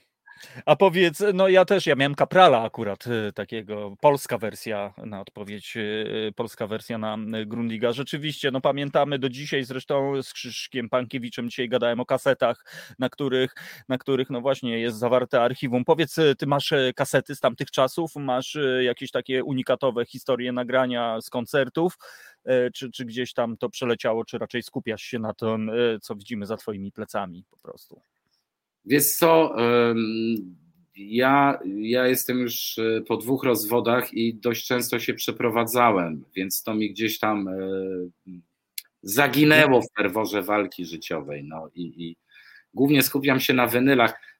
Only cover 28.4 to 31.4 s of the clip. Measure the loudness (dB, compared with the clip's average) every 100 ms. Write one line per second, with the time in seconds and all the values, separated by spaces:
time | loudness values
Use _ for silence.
28.4 | _ _ _ _ 0 2 2 4 6 6
29.4 | 6 2 4 6 4 2 0 -2 0 -2
30.4 | -6 -18 _ _ _ -20 -4 2 4 6